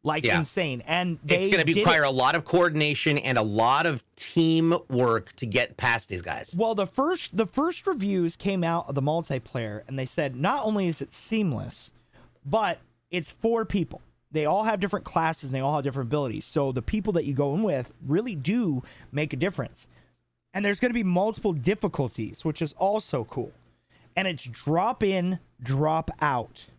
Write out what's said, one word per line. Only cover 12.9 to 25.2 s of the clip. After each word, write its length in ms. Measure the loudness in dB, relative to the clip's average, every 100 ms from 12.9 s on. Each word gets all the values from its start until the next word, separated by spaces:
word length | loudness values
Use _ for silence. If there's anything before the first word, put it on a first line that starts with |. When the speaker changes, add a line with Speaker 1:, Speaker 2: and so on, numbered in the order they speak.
| _ _
Speaker 1:
it's 220 | -6 -6
four 340 | -4 0 0 0
people. 360 | -2 -2 -6 -20 _ _
They 140 | -2 0
all 200 | 2 0
have 140 | 0
different 260 | -2 -4 -2
classes, 400 | 0 0 -2 -4
and 100 | -2
they 40 |
all 140 | 0 0
have 80 | -2
different 240 | -4 -2
abilities. 360 | -2 -2 -4 -4
So 260 | 0 0
the 100 | -2
people 300 | -2 -2 0
that 120 | 0 0
you 80 |
go 220 | 0 0 0
in 80 |
with 300 | 0 0 -4 -10 0
really 300 | 0 0 -4
do 480 | 0 0 0 -2 -6 -20 -8
make 200 | -4 -4
a 40 | 0
difference. 500 | -2 -2 -8 -10 -20 -20 _ _ _ _ _
And 100 | -4
there's 160 | -2 0
gonna 120 | 0
be 100 | 2
multiple 500 | 2 2 2 0 -2
difficulties, 880 | 0 0 0 -2 -2 -4 -2 -8 -4 -6
which 160 | -2
is 120 | -6
also 500 | 0 0 0 -2 -4
cool. 300 | -4 -6 -8 -12 _ _ _ _ _ -2
And 120 | -2
it's 160 | -4
drop 580 | -10 -8 0 2 2 2
in, 360 | 0 2